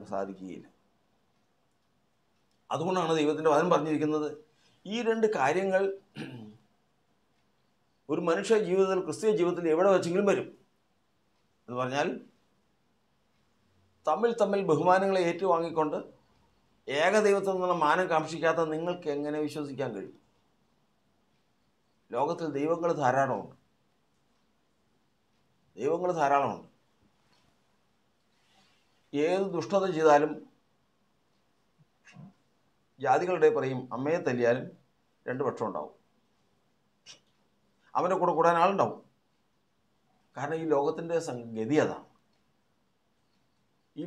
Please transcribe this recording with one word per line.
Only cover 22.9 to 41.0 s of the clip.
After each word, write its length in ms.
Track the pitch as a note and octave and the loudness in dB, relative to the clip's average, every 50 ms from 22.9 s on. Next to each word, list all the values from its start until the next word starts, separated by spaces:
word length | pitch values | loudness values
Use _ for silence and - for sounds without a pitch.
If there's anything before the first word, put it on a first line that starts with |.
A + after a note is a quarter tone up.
| D#3+ - C#3+ | 0 2 2
ധാരാളമുണ്ട്, 520 | B2 B2 C3+ C3+ A#2+ A#2 G2+ F2+ - - _ _ _ _ _ _ _ _ _ _ _ _ _ _ _ _ _ _ _ _ _ _ _ _ _ _ _ _ _ _ _ _ _ _ _ _ _ _ _ _ _ _ _ _ | 2 2 2 2 0 -2 -4 -6 -10 -18 _ _ _ _ _ _ _ _ _ _ _ _ _ _ _ _ _ _ _ _ _ _ _ _ _ _ _ _ _ _ _ _ _ _ _ _ _ _ _ _ _ _ _ _
ദൈവങ്ങൾ 320 | F2+ A#2 D3 E3 F3 F#3 F3+ E3+ E3 | -6 -2 -2 -2 0 0 -2 0 0
ധാരാളമുണ്ട്. 460 | D3 C#3 C#3+ C#3 C#3 A2+ G2 E2+ - - _ _ _ _ _ _ _ _ _ _ _ _ _ _ _ _ _ _ _ _ _ _ _ _ _ _ _ _ _ _ _ _ _ _ _ _ _ _ _ _ _ _ _ _ _ _ _ _ - | 2 2 4 2 2 0 -2 -6 -10 -18 _ _ _ _ _ _ _ _ _ _ _ _ _ _ _ _ _ _ _ _ _ _ _ _ _ _ _ _ _ _ _ _ _ _ _ _ _ _ _ _ _ _ _ _ _ _ _ _ -2
ഏത് 320 | C#3+ D3+ E3 F3+ G3 G3 F#3+ E3+ | 0 0 0 0 0 -2 -2 -4
ദുഷ്ടത 300 | E3 - - G3 G3 F#3+ F#3 E3 | -6 -4 -2 0 0 0 0 -2
ചെയ്താലും, 380 | D#3 D#3+ D3+ D3 D3 D3+ D#3 D3+ - - - _ _ _ _ _ _ _ _ _ _ _ _ _ _ _ _ _ _ _ _ _ _ _ _ _ _ D#3 _ _ _ _ - - - D3+ - - _ _ _ _ _ _ _ _ _ _ _ _ - C3 | 4 6 6 6 6 6 2 -2 -8 -14 -20 _ _ _ _ _ _ _ _ _ _ _ _ _ _ _ _ _ _ _ _ _ _ _ _ _ _ _ _ _ _ _ -20 -20 -20 -20 -20 -20 _ _ _ _ _ _ _ _ _ _ _ _ -6 0
ജാതികളുടെ 460 | C3+ C3 D3+ F3+ F3+ F3+ D#3+ D#3 D#3 D3+ | 2 2 2 2 0 2 4 4 4 4
പറയും, 240 | C#3+ C3 C3 C3 B2 - - - | 4 0 -2 -4 -6 -8 -8 -8
അമ്മയെ 240 | B2 C3+ D3 E3 F3 E3+ | -4 -2 -2 -2 0 0
തല്ലിയാലും 380 | C#3+ B2 A#2+ A#2+ A#2 A#2+ C3+ - - - - _ _ _ _ _ _ _ _ _ | -2 0 2 2 2 2 0 -2 -10 -16 -20 _ _ _ _ _ _ _ _ _
രണ്ട് 140 | B2 B2 C3 C#3+ | -8 -6 -4 -4
പക്ഷം 180 | A#2+ - - A#2+ G#2 | -4 -4 -4 -6 -6
ഉണ്ടാവും, 260 | F2 D#2 D2+ - - _ _ _ _ _ _ _ _ _ _ _ _ _ _ _ _ _ _ _ _ _ _ - - - _ _ _ _ _ _ _ _ _ _ _ _ _ _ - | -6 -8 -10 -10 -14 _ _ _ _ _ _ _ _ _ _ _ _ _ _ _ _ _ _ _ _ _ _ -20 -20 -20 _ _ _ _ _ _ _ _ _ _ _ _ _ _ -4
അവൻ്റെ 180 | C3 D#3 F3+ F#3+ F#3 | -2 0 0 0 2
കൂടെ 140 | F3 F3 D#3+ | 2 2 2
കൂടാൻ 180 | D#3 D#3+ E3+ F#3 - F3 | 4 4 4 6 6 4
ആളുണ്ടാവും. 360 | F#3+ G3+ F#3 B2+ G#2+ - - - _ _ _ _ _ _ _ _ _ _ _ _ _ _ _ _ _ _ _ _ _ _ _ _ _ _ | 4 4 2 0 0 0 -8 -16 _ _ _ _ _ _ _ _ _ _ _ _ _ _ _ _ _ _ _ _ _ _ _ _ _ _
കാരണം 220 | B2+ C3+ D3 D#3+ D#3+ E3 | -10 -8 -6 -6 -6 -2
ഈ 20 | D#3 C#3+ | 0 2
ലോകത്തിൻ്റെ 400 | C#3 C#3+ D#3 D#3+ E3 | 2 2 0 -2 -4